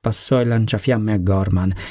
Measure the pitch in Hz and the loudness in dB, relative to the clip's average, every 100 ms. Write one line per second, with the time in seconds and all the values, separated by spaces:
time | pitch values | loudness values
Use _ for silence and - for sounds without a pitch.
0 | 113 107 - 131 120 117 110 107 131 120 | -4 -4 0 0 2 2 0 -2 0 0
1 | 107 104 90 95 95 92 92 92 - | 0 0 2 2 2 0 0 -2 -6